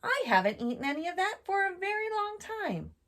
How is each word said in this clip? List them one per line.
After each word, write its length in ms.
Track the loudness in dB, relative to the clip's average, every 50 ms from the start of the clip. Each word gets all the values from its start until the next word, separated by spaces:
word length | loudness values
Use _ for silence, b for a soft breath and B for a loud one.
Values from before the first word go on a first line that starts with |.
I 220 | 2 2 2 2 2
haven't 360 | 4 4 6 6 4 2 2
eaten 240 | -2 -4 -4 -2 -2
any 220 | -2 -2 -2 -2
of 100 | -4 0
that 220 | 0 0 0 0 -4 -4
for 220 | -2 2 2 2
a 80 | 2 0
very 320 | -2 -2 -2 0 0 0 0
long 280 | 0 0 -2 -2 -4 -10
time. 560 | -10 -8 -6 -4 -2 -2 -2 -4 -6 -8 -12 _ _